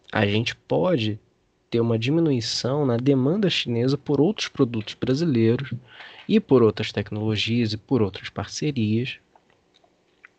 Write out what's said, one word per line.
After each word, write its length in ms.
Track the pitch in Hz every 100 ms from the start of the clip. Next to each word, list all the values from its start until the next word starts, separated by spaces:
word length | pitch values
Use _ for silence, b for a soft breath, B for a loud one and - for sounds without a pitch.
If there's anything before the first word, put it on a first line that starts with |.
| -
a 140 | 110 104
gente 300 | 107 120 -
pode 640 | - 135 175 160 107 107 _ _ _ _ -
ter 100 | 117
uma 200 | 113 113
diminuição 840 | 117 160 165 131 110 - 120 143 139
na 120 | 117
demanda 520 | 131 135 131 196 190
chinesa 480 | - - 117 127 139
por 220 | - 139
outros 280 | 160 214 -
produtos 480 | - 127 117 104 -
brasileiros 800 | 113 131 170 120 110 123 139 127 B B B B B
e 120 | 208
por 240 | - 131
outras 280 | 113 - 113
tecnologias 800 | - 104 107 107 104 110 117 113
e 40 | 107
por 240 | - 131
outras 280 | 101 92 -
parcerias. 920 | - 98 - 151 135 107 113 127 - _ _ _ _ _ _ _ _ _ _ -